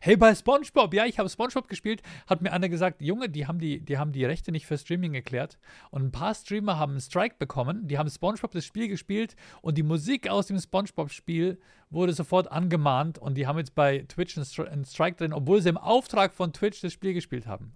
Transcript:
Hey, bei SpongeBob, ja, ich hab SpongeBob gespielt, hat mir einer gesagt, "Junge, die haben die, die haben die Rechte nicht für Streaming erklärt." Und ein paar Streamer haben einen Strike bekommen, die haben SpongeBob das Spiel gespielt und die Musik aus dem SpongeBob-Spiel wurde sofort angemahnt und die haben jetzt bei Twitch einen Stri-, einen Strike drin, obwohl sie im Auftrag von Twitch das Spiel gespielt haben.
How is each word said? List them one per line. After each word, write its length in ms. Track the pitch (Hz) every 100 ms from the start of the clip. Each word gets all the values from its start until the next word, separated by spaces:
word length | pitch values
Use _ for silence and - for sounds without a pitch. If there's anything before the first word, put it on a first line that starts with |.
Hey, 140 | - 202
bei 200 | 226 214
SpongeBob, 580 | - 277 294 - 214
ja, 120 | 190 233
ich 100 | -
hab 100 | 196
SpongeBob 400 | - 240 262 -
gespielt, 360 | 190 214 220 - - -
hat 160 | 185
mir 100 | 180
einer 160 | 180 185
gesagt, 320 | 170 180 -
"Junge, 260 | 143 208 247
die 200 | 151 135
haben 100 | 170
die, 220 | 165 143
die 180 | - 139
haben 140 | 151
die 120 | 135
Rechte 280 | 127 170 -
nicht 160 | 160 -
für 100 | 147
Streaming 380 | - 175 180 139
erklärt." 420 | - 123 147 - - - -
Und 140 | 139
ein 80 | 135
paar 240 | 120 170 214
Streamer 420 | - 208 208 165
haben 140 | 151
einen 100 | 139
Strike 360 | 127 180 214 -
bekommen, 480 | 143 143 123 190 190
die 100 | 139
haben 100 | 151
SpongeBob 440 | - 175 208 226
das 140 | 180 -
Spiel 220 | 208 226
gespielt 480 | 190 - 202 226 - - -
und 160 | - 151
die 40 |
Musik 460 | 151 160 151 277 -
aus 160 | 196 196
dem 140 | 196
SpongeBob-Spiel 1000 | - 185 202 - 147 - - 165 175 185 _ _ _
wurde 240 | 156 180
sofort 380 | 165 160 180 180
angemahnt 680 | 151 175 165 147 131 156 160
und 160 | - 135
die 120 | 135
haben 100 | 156
jetzt 160 | 151
bei 320 | - 143 139 131
Twitch 300 | - 180 -
einen 80 | 143
Stri-, 220 | - 156
einen 180 | 147 135
Strike 320 | - 170 175
drin, 160 | 165
obwohl 260 | 147 135 202
sie 100 | 175
im 80 | 170
Auftrag 520 | - 233 262 220 196
von 220 | - 175
Twitch 280 | - 208 208
das 120 | 180
Spiel 220 | - 190 175
gespielt 320 | - 127 113
haben. 240 | 101 107